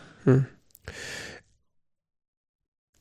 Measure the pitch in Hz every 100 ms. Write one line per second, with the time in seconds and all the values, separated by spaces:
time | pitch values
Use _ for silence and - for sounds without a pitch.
0 | - - - 131 131 - _ - - -
1 | - - - - - _ _ _ _ _
2 | _ _ _ _ _ _ _ _ _ _